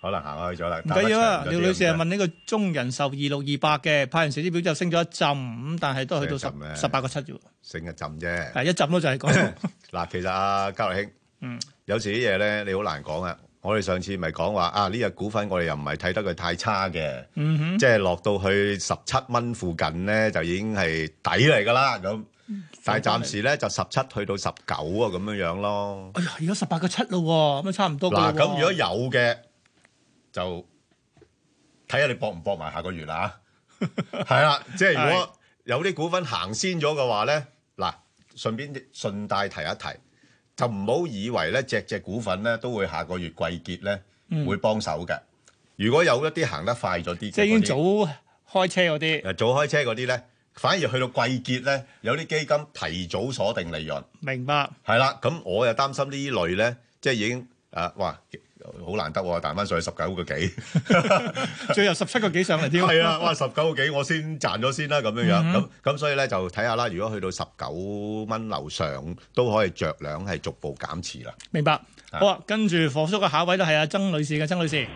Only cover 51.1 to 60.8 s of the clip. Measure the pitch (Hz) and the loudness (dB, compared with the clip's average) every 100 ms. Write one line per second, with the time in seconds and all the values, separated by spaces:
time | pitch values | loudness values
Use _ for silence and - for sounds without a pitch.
51.1 | 135 120 127 - 127 131 139 - _ 107 | 0 0 0 -2 -2 0 -2 -4 _ -2
52.1 | 143 160 156 151 147 151 - 82 87 87 | -2 0 -2 2 0 0 -8 -6 -4 -4
53.1 | 95 123 123 101 113 82 80 78 71 - | -2 -2 0 0 0 -4 -6 -4 -6 -8
54.1 | _ 139 131 127 147 139 - - 117 135 | _ -6 -4 0 0 0 -6 2 4 4
55.1 | - - - 95 98 120 110 139 135 139 | 2 -2 -2 -2 2 2 2 0 0 -4
56.1 | 139 139 113 87 90 117 123 _ _ 139 | -4 -2 0 0 2 2 0 _ _ 0
57.1 | 123 104 123 123 _ _ - 85 101 90 | 2 0 -2 -8 _ _ -6 -4 -2 -4
58.1 | 76 _ - _ _ - - 85 101 80 | -4 _ -20 _ _ -20 -14 -6 -4 -2
59.1 | 90 92 85 78 82 101 85 82 - 82 | -2 0 0 0 -2 0 0 -2 -4 -4
60.1 | 92 82 71 95 - - 160 | -2 -4 -2 -2 -4 -2 -2